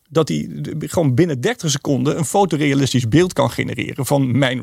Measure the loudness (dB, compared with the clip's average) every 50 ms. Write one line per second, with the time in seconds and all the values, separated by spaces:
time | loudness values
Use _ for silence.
0 | _ -4 0 0 0 0 -2 -4 -6 -6 -8 -10 -8 -8 -6 -6 -6 -4 0 2
1 | 2 4 4 4 2 2 0 -2 -2 -2 -2 -2 -4 -4 -4 -2 -2 -2 -2 0
2 | 0 0 0 -2 -2 0 2 2 2 2 2 0 0 2 2 2 2 2 0 0
3 | 2 4 4 4 4 4 2 0 0 0 0 -4 -6 -6 -6 -6 -6 -6 -6 -6
4 | -2 0 2 2 2 2 2 2 2 0 -2 -4